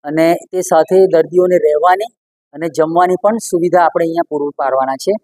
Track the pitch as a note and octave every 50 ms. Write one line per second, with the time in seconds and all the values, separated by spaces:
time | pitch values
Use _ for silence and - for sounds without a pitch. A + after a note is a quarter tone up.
0 | - D3 D3+ D#3+ D#3+ E3 E3+ - - _ - F#3 F3 - F3 D#3+ D#3+ - F#3 F#3+
1 | F#3+ F#3 F#3 D#3+ D#3+ D3 E3 F3+ F3+ F3+ F3+ E3+ D3+ D3+ D3+ D3+ D#3+ F3+ F#3 F#3+
2 | G#3+ A#3 _ _ _ _ _ _ _ _ - D3+ E3 E3 B2+ D#3+ D#3 D#3+ E3 F3
3 | F3+ F3+ F#3 F3 - G3+ A3+ A3+ - - - E3+ E3+ F3+ E3 F3+ E3+ D#3 - E3+
4 | E3+ E3 E3 E3+ E3+ _ D3+ D3 C#3+ C#3+ C#3+ - C#3+ C3+ C3 C3+ C3 C3 C3+ C3+
5 | - F#3+ G3+ A3